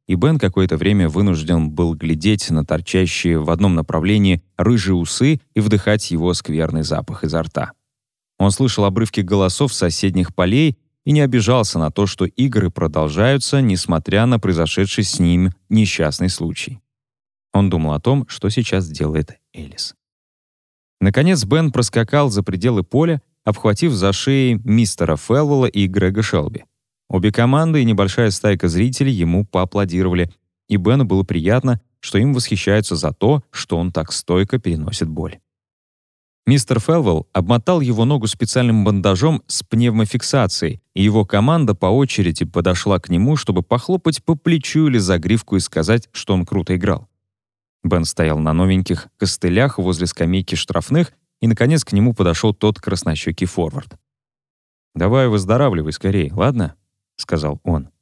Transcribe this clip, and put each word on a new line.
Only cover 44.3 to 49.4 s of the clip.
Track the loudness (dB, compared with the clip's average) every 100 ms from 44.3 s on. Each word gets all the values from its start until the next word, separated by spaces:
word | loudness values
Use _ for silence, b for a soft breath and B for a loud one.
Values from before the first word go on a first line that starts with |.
| -2
плечу | 0 0 0 0 2
или | 2
загривку | 2 0 2 0 0 -2
и |
сказать, | -2 -2 0 0 -2
что | -10 -2
он | -2 0
круто | -4 -2
играл. | -2 0 -2 -6 _ _ _ _ _ _ _
Бен | -2 0
стоял | 0 0 0 0
на | 0
новеньких | 0 2 0 0 -4 -8 -6
костылях | -6 -2